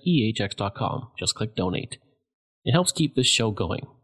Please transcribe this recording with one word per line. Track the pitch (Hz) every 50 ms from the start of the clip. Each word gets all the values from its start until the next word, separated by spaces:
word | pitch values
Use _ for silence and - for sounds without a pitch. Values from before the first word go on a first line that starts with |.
| -
E | 180 175 143 107 110
H | 117 -
X | 104 98 -
dot | - 101 101 -
com. | - 117 - - - - - _ -
Just | - - -
click | - 107 - -
donate. | - 90 90 90 - - - - - _ _ _ _ _ _ _ _ _ _ _ _ -
It | -
helps | 120 175 180 - -
keep | - 156 139 -
this | 127 127
show | - - - 117 110
going. | 98 - 95 80 - - - - - _